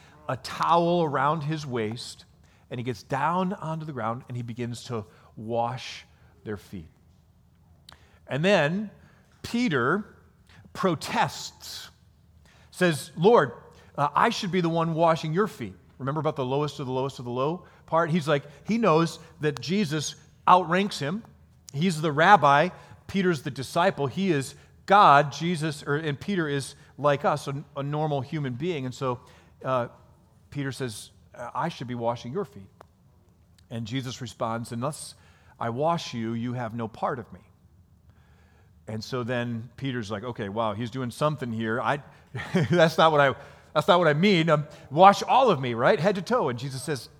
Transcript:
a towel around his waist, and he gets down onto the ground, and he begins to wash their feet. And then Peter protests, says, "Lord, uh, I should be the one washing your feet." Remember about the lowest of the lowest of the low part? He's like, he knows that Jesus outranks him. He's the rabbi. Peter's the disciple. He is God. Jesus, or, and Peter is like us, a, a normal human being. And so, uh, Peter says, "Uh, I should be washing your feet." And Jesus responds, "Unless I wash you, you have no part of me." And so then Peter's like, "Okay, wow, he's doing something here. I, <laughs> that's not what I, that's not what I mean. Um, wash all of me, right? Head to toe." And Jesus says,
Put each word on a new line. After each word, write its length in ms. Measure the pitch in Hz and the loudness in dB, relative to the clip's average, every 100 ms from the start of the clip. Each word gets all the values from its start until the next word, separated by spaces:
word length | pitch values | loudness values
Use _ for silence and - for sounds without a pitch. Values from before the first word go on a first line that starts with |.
| - - - | -20 -14 -8
a 80 | 131 | -8
towel 680 | - - 156 170 170 175 | -8 -4 2 4 4 2
around 400 | 156 135 143 160 | 0 0 0 0
his 240 | 143 156 147 | -4 -6 -4
waist, 580 | 120 107 123 - - - _ _ _ - | -4 -4 -6 -12 -18 -20 _ _ _ -12
and 80 | 123 | -8
he 60 | |
gets 180 | 123 120 | -8 -8
down 500 | - 135 151 180 185 | -6 -2 0 0 -2
onto 320 | 208 156 160 | -4 -8 -8
the 80 | 156 | -8
ground, 300 | 127 110 123 - | -6 -6 -6 -8
and 80 | 123 | -10
he 60 | |
begins 420 | 120 120 120 117 | -8 -8 -8 -8
to 200 | - 117 95 - - - | -8 -8 -8 -18 -20 -14
wash 680 | 110 117 120 120 - - - _ - _ | -4 -2 -2 -4 -12 -16 -18 _ -20 _
their 120 | 113 101 | -12 -12
feet. 320 | - 98 78 _ _ _ _ _ _ _ _ _ - - _ _ - | -12 -16 -16 _ _ _ _ _ _ _ _ _ -20 -20 _ _ -8
And 160 | 131 | -2
then 460 | 185 190 147 190 208 - - _ _ _ | 2 2 2 -2 -6 -12 -20 _ _ _
Peter 600 | - 233 247 139 123 202 - - _ _ _ - - | -6 -2 0 0 0 -2 -4 -18 _ _ _ -20 -16
protests, 1160 | - 190 156 - - - - - - - - - - _ _ _ _ _ _ - | -4 -2 -2 -2 -2 -2 -4 -14 -16 -16 -16 -18 -20 _ _ _ _ _ _ -16
says, 400 | - 180 143 - - | 0 0 0 -6 2
"Lord, 360 | 190 226 139 - - - - - | 6 6 4 -2 -20 -20 -10 -2
uh, 120 | 143 | 0
I 160 | - 233 | 4 2
should 200 | - 190 | 2 -2
be 100 | 180 | 0
the 80 | 165 | 0
one 260 | 165 165 | 0 0
washing 380 | 160 170 160 156 | 2 2 2 0
your 140 | 165 214 | -2 -2
feet." 280 | - 104 - - - | -4 -12 -12 -20 -10
Remember 220 | 131 156 | -6 -2
about 160 | 151 147 | -2 -2
the 80 | |
lowest 360 | 127 139 147 143 | -2 -2 -2 -6
of 60 | 127 | -6
the 60 | |
lowest 280 | 127 135 135 | -4 -4 -6
of 40 | |
the 60 | 120 | -8
low 340 | 123 143 175 - - - | -4 -2 -4 -10 -20 -2
part? 240 | 160 143 | 0 2
He's 160 | 175 147 | 0 0
like, 160 | 143 - - - | 0 -2 -10 -4
he 100 | 202 | 2
knows 420 | 165 160 165 - - - | 4 4 2 -4 -18 -6
that 200 | 151 135 | -4 -4
Jesus 560 | 120 196 160 156 - - - _ - | -2 -2 0 -2 -6 -10 -20 _ 4
outranks 500 | 185 165 180 202 - | 4 4 0 0 -4
him. 240 | 143 214 - - _ _ - | -4 -4 -8 -20 _ _ -12
He's 280 | 139 190 151 | -2 0 0
the 100 | 160 | 0
rabbi. 600 | 143 175 202 143 143 180 - - - - | 4 6 8 8 6 4 -2 -18 -20 -6
Peter's 360 | 190 185 151 | 0 0 0
the 80 | 147 | -4
disciple. 580 | 131 123 170 190 143 139 | -8 -4 0 0 0 -4
He 240 | 175 190 | -2 0
is 240 | 147 127 - - - - | 0 -2 -10 -20 -12 4
God. 460 | 196 180 143 147 | 8 10 8 6
Jesus, 520 | - 165 165 156 143 | -2 -4 -2 -4 -6
or, 100 | - | -4
and 240 | 143 160 131 | -2 -2 -4
Peter 300 | - 190 151 | -4 -2 -2
is 260 | 143 135 - - - | -4 -6 -14 -20 -2
like 260 | 143 143 | 0 2
us, 220 | 202 147 143 | 0 -2 -4
a, 180 | 139 - 139 | -10 -10 -8
a 60 | |
normal 380 | 143 151 156 139 | -6 -2 -2 -2
human 340 | 123 160 139 | -4 -6 -6
being. 300 | 120 175 156 | -4 -4 -4
And 100 | 127 | -8
so, 260 | 117 131 120 - - _ _ | -4 -4 -4 -10 -20 _ _
uh, 240 | 131 131 117 - - _ _ _ _ | -2 -2 -2 -10 -20 _ _ _ _
Peter 220 | 143 135 | -8 -6
says, 380 | 123 127 107 - _ _ | -6 -8 -10 -16 _ _
"Uh, 180 | - 120 | -16 -10
I 140 | - 165 | -6 -6
should 180 | - 123 | -6 -8
be 80 | |
washing 380 | 120 117 120 123 | -4 -4 -4 -6
your 120 | 175 | -8
feet." 240 | - 98 95 - - _ _ _ _ _ _ _ - | -8 -12 -20 -20 -20 _ _ _ _ _ _ _ -14
And 160 | 117 107 | -10 -6
Jesus 340 | 135 127 - | -6 -8 -10
responds, 520 | 120 - 117 117 117 | -12 -6 -6 -6 -8
"Unless 420 | 117 139 147 - - - _ _ - | -6 -6 -8 -14 -20 -20 _ _ -8
I 100 | 117 | -6
wash 420 | 117 160 170 - | -2 -2 -2 -4
you, 180 | 120 113 | -6 -4
you 220 | 117 123 | -4 -4
have 200 | 123 113 | -6 -6
no 140 | 117 113 | -6 -8
part 320 | - 196 127 | -6 -6 -6
of 120 | 98 | -10
me." 80 | 92 _ _ _ _ _ _ _ _ _ _ _ _ _ _ - | -20 _ _ _ _ _ _ _ _ _ _ _ _ _ _ -10
And 140 | 110 | -10
so 220 | - 127 | -6 -6
then 440 | 117 123 120 117 123 - | -4 -4 -4 -6 -10 -8
Peter's 340 | 135 123 104 | -6 -6 -6
like, 140 | 104 | -8
"Okay, 240 | 123 117 101 | -8 -8 -6
wow, 260 | 107 110 | -4 -4
he's 160 | 101 120 | -4 -6
doing 200 | 131 123 | -6 -8
something 420 | - 151 151 123 | -2 -2 -2 -6
here. 280 | 113 113 120 | -4 -2 -2
I, 220 | 117 143 - - _ | 0 -2 -6 -20 _
<laughs> 380 | 120 - 190 127 | -12 -2 0 2
that's 280 | 175 165 - | 4 4 6
not 140 | 160 | 4
what 80 | 147 | 6
I, 140 | 139 123 - - - | 4 2 -8 -20 -6
that's 140 | 151 170 | 0 4
not 100 | 180 | 6
what 100 | 165 | 4
I 60 | |
mean. 340 | 147 208 175 160 | 4 4 4 4
Um, 180 | 151 147 - - | 2 0 -12 -4
wash 320 | 143 190 196 | 8 8 8
all 260 | 214 233 254 | 4 4 4
of 100 | 180 | 4
me, 140 | 127 | 0
right? 240 | 117 147 214 | 2 2 4
Head 160 | 185 | 2
to 80 | 196 | 0
toe." 260 | 175 240 156 | -2 -2 0
And 100 | 120 | -4
Jesus 240 | 139 131 | -8 -8
says, 240 | 160 131 - | -6 -8 -8